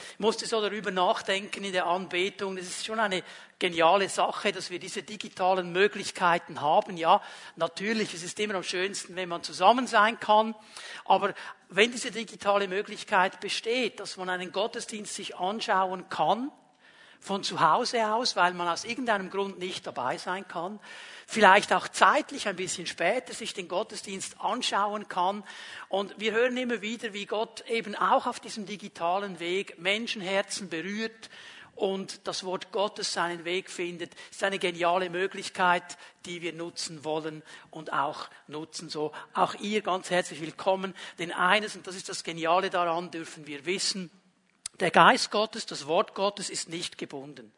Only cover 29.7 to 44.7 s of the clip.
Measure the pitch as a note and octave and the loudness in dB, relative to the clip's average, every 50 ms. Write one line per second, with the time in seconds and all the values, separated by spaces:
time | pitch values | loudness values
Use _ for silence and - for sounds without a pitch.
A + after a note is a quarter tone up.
29.7 | - - E3+ F#3+ G3+ A3 A#3 A3 - A3+ F3+ F#3 G3 G3 G#3 - - - G#3 F3 | -10 -4 -2 0 0 0 -2 -4 -6 -6 -4 0 0 0 0 0 -4 -8 -8 -6
30.7 | - D#3+ D#3+ F#3+ G3+ G#3+ A3 A3+ A3+ - - - - - - - - - - - | -6 -6 -6 -6 -6 -4 -6 -6 -8 -10 -20 -20 -20 -20 -20 -20 -20 -20 -20 -16
31.7 | - - - F#3+ F#3+ F#3+ G3 - - - - G3+ F3 - G3 F#3 F3+ F#3 - - | -6 -2 0 0 0 -2 -4 -8 -10 -12 -8 -8 -6 -6 -4 -4 -6 -6 -6 -6
32.7 | - G#3 G3 G#3 G3+ - F#3+ - - G3+ E3+ F3 F3 E3+ D#3+ E3+ F3+ F#3+ F#3 - | -2 0 0 0 -2 -4 -6 -4 0 0 0 -2 -2 -6 -4 -4 -4 -4 -4 -6
33.7 | - - F3+ F3 F3 E3 F3 E3 - - - - - - - G3 G3 F#3 F#3+ F3+ | -8 -6 -6 -6 -6 -8 -10 -12 -12 -18 -20 -18 -10 -2 -2 -2 -2 0 -2 -2
34.7 | F3 E3 E3+ E3+ F3 F#3+ F#3 F3 E3+ F3+ F#3+ F#3+ - G3 F#3 - - - F#3 F3+ | 0 2 2 4 4 4 2 0 -2 -2 -2 -2 -4 -6 -10 -8 -2 2 4 4
35.7 | F3 F3+ F3 - - - - - - _ - F3+ F3 F3 E3 E3+ D#3+ D#3+ E3+ E3+ | 4 4 2 -6 -16 -16 -18 -20 -20 _ -14 -12 -10 -6 -6 -6 -6 -6 -8 -10
36.7 | E3 - - - E3 D3+ C3 D#3 D#3 D#3+ D#3 D#3+ D#3 D#3 D3 - - - - - | -8 -8 -8 -8 -8 -8 -4 -2 -2 -2 -2 -4 -8 -10 -14 -16 -20 -20 -20 -16
37.7 | - D#3+ D3+ - - D3+ C#3 D3 D3 - - - - - - - E3 D3+ D#3+ - | -14 -14 -8 -2 0 0 0 0 -2 -6 -10 -14 -14 -20 -18 -12 -10 -10 -10 -10
38.7 | - - F3+ D3+ - D#3 D3+ D3+ - - - - - - F#3 E3 - - - G3+ | -12 -12 -10 -8 -4 -4 -4 -4 -4 -8 -14 -6 2 2 2 2 2 -4 -4 0
39.7 | G#3+ G#3+ - F#3+ F3+ F#3 D#3+ - F3+ F3+ F3 - E3 C#3+ E3 D#3+ - - - G3 | 0 0 2 2 0 0 0 0 2 2 0 0 -4 -8 -10 -10 -8 -2 2 2
40.7 | F#3+ F#3+ F#3+ F#3+ F3+ - - - - - E3 E3+ - - F3 F3+ G3 G#3+ G#3 G#3 | 2 2 0 -6 -8 -10 -14 -14 -8 -8 -8 -6 -2 2 4 6 6 4 4 0
41.7 | - F#3 D#3 F#3 F3+ F#3+ - - F#3+ - - F3+ E3 E3 D#3+ E3 E3+ F#3 F#3+ F#3+ | -8 -10 -12 -12 -12 -10 -10 -8 -8 -8 -6 -6 -6 -2 2 4 4 4 4 2
42.7 | G3 F3+ F3 F3 D#3+ E3+ F3+ E3+ E3 E3 D#3+ - - E3 D3+ D3 D3 C#3+ C3+ E3 | 2 2 2 2 0 -2 -2 -6 -8 -10 -10 -10 -12 -14 -12 -12 -12 -8 -4 -2
43.7 | F#3+ F#3+ - - - G3 F#3 D#3 _ - _ _ _ _ _ _ _ _ - - | -2 0 0 -2 -2 -4 -6 -10 _ -20 _ _ _ _ _ _ _ _ -18 -14